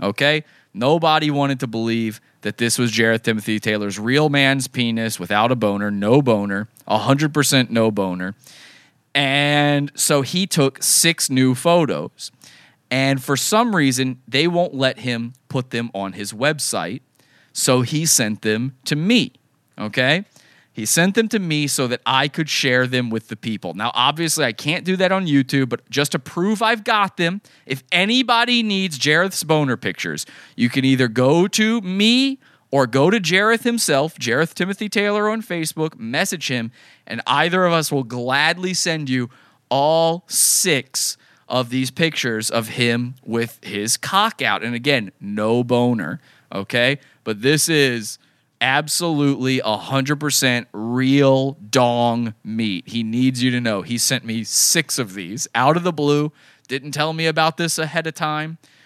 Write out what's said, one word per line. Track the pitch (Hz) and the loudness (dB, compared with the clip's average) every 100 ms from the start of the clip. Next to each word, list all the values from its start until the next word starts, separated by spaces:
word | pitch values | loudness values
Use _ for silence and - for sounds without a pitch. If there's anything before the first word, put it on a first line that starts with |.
okay? | 101 101 143 151 - _ _ | -6 0 0 0 -4 _ _
Nobody | 98 127 165 160 156 151 | -2 2 2 4 2 2
wanted | 143 139 131 | 0 0 -2
to | 127 | -4
believe | 113 113 117 113 107 _ _ | -2 -2 0 -2 -6 _ _
that | 104 - | -8 -2
this | 117 - | 0 2
was | 123 | 2
Jareth | 107 113 110 | 4 4 4
Timothy | - 110 110 107 | 2 -2 -2 -2
Taylor's | 110 107 101 98 | 0 -2 -2 -4
real | 113 139 151 | 0 2 2
man's | 143 135 135 127 | 4 4 2 -2
penis | 131 117 113 113 - | -2 -2 -2 -4 -6
without | 87 104 117 | -2 2 2
a | 123 | 2
boner, | 104 101 104 | 0 0 -2
no | 101 104 139 | -2 4 4
boner, | 127 107 101 98 110 _ - | 4 2 0 -4 -6 _ -4
a | 107 | 0
hundred | 107 139 151 | 2 2 2
percent | 151 131 135 123 | 0 2 2 2
no | 113 113 | 2 2
boner. | 104 95 90 92 - - - - - _ _ _ | 0 -2 -4 -6 -10 -18 -20 -20 -20 _ _ _
And | 139 139 139 143 147 147 143 143 - | 0 2 2 2 4 4 2 -2 -2
so | - 147 | 0 2
he | 131 180 196 | 0 -2 0
took | 160 135 - | 2 2 0
six | - - 165 165 - | 0 2 2 2 0
new | 131 131 127 | 2 2 2
photos. | 170 175 139 76 - - - - - - _ _ - | 4 4 2 -2 -6 -12 -18 -18 -20 -20 _ _ -6
And | 131 135 135 | -2 0 0
for | 147 135 | -2 -2
some | - 214 240 185 | 2 2 4 2
reason, | 139 123 131 127 - | 2 2 -2 -6 -4
they | 131 170 | 0 2
won't | 175 175 | 2 0
let | 135 131 - | 0 -2 0
him | 123 117 117 - - | -4 -4 -6 -12 -6
put | 131 123 | -6 -4
them | 117 117 | -6 -6
on | 98 98 | -6 -6
his | 92 104 | -8 -10
website. | 107 143 151 - 104 85 127 - _ _ _ _ | -2 -2 -2 -4 -4 -6 -8 -14 _ _ _ _
So | - - 127 | -2 2 2
he | 123 151 165 | 2 0 2
sent | - 107 104 | 2 0 -2
them | 107 110 131 - - | -2 0 -2 -6 -6
to | 147 | -2
me, | 185 240 - - _ _ _ - | 2 2 0 -6 _ _ _ -12
okay? | 104 131 131 170 208 _ _ _ _ | -6 0 2 0 -2 _ _ _ _
He | - 110 | -8 -2
sent | - 185 214 | 2 4 2
them | 220 | 2
to | 220 | 0
me | 175 151 143 | 0 -2 0
so | - 123 | -2 -2
that | 120 120 | -2 0
I | 131 147 | 2 0
could | 170 151 | -2 -4
share | - 135 127 127 | -2 2 2 2
them | 127 120 | 0 -2
with | 110 - | -4 -6
the | 107 | -10
people. | 117 107 87 | -6 -6 -8
Now, | 87 117 | -6 -4
obviously, | - 131 151 160 160 127 | 2 2 2 -2 0 -2
I | |
can't | 110 147 175 175 | -2 -4 -2 -2
do | 190 | 0
that | 185 | 2
on | 190 175 | 0 2
YouTube, | 139 127 139 127 | 2 2 0 0
but | 120 - | -4 -4
just | 143 147 | -2 -2
to | 151 | -2
prove | - 175 196 214 | -4 -2 -2 0
I've | 226 233 208 | 0 0 0
got | 214 190 - | 0 0 0
them, | 170 196 - _ - | -2 -2 -10 _ -10
if | 135 - | -10 -2
anybody | 180 202 247 247 233 240 240 | 0 2 2 2 2 2 2
needs | 220 196 190 139 | 0 0 -2 -2
Jareth's | 147 156 190 - | 0 2 2 -2
boner | 156 156 139 117 | 0 2 2 -2
pictures, | 104 - 85 76 - - - - | -4 -6 -6 -8 -10 -18 -14 -2
you | 120 | -2
can | 139 131 | 2 2
either | 131 123 | 2 2
go | 110 131 165 190 | 2 4 4 2
to | - 220 226 | 2 0 0
me | 185 190 214 247 269 269 _ _ _ | -2 2 4 4 2 -4 _ _ _
or | 139 123 | 0 2
go | 131 160 | 4 4
to | 226 | 2
Jareth | 160 185 214 226 | 2 2 2 2
himself, | 233 233 - 139 156 - | 0 -2 0 0 0 -4
Jareth | 120 123 160 | -2 0 0
Timothy | - 180 196 214 | -2 -6 -4 -6
Taylor | 208 208 208 214 | -2 -2 0 -2
on | 220 | -4
Facebook, | 214 170 160 160 156 - | -6 -6 -6 -4 -6 -6
message | 110 147 190 170 - | -6 -4 -4 -6 -6
him, | 123 113 - - _ - | -6 -6 -12 -20 _ -12
and | 113 - | -6 2
either | 143 170 185 180 | 2 4 2 2
of | |
us | 165 151 | 2 0
will | 139 117 | -2 -4
gladly | 123 123 139 160 175 185 | -6 -2 0 0 0 -4
send | 180 180 160 139 | -2 -2 -4 -2
you | 127 120 - _ _ - | -4 -4 -10 _ _ -4
all | 135 151 165 165 170 - | 0 2 4 2 0 -4
six | - - - 185 135 - - - - _ _ - | -2 0 2 2 0 -2 -6 -6 -8 _ _ -6
of | 127 120 | -4 -2
these | 131 127 | -2 -2
pictures | - 160 - 127 110 107 | -2 -2 0 -2 -2 -2
of | 117 110 | -2 -2
him | - 120 117 123 127 - | 0 2 2 -2 -8 -6
with | 117 117 - | -4 -4 -8
his | - 101 107 - | -10 -6 -4 -4
cock | - 190 220 - | -2 0 0 -2
out. | 120 95 | -2 -2
And | 117 | -4
again, | 120 139 135 95 - | -4 0 0 -2 -10
no | 98 104 110 123 123 | -8 -2 0 0 2
boner, | 120 123 113 80 170 _ _ _ | 2 2 0 -4 -8 _ _ _
okay? | 98 98 120 127 143 _ _ 110 | -10 -4 0 0 0 _ _ -8
But | 107 | -2
this | 127 151 165 | 0 2 2
is | 151 135 117 110 - _ _ _ - | 2 2 0 -8 -14 _ _ _ -4
absolutely | 127 139 151 - 175 147 143 135 127 131 110 | -2 0 -2 -2 -2 2 2 0 0 0 -2
a | 104 | -4
hundred | - 135 135 147 | -2 -2 0 -2
percent | 147 - 131 120 - | -2 0 2 0 -4
real | 104 117 123 131 139 139 135 135 - 110 | -8 -4 0 2 4 4 4 0 -6 -2
dong | 127 120 120 120 117 117 107 | 2 2 2 2 0 -4 -6
meat. | 107 110 107 90 - | -8 -4 -4 -4 -6
He | 117 | -6
needs | 110 117 131 123 | -4 0 0 0
you | 127 | 0
to | 123 | 0
know. | 117 101 | -2 -2
He | 85 117 | -4 -4
sent | - 127 | -2 -2
me | 113 113 104 | -4 -6 -4
six | - - 170 - - | 0 2 2 0 -4
of | 107 98 | -4 -8
these | 87 110 - 113 | -10 -10 -4 2
out | 135 170 | 4 4
of | |
the | 180 | 0
blue, | 151 147 147 151 - _ _ - | 0 0 0 -2 -8 _ _ -10
didn't | 135 147 | -8 -6
tell | 147 156 | -4 -2
me | 160 160 | -2 -2
about | 160 160 160 | 2 0 0
this | 170 - | -2 -2
ahead | 156 165 160 | -4 -4 -6
of | |
time, | - 156 151 156 165 _ _ | -4 -4 -4 -8 -12 _ _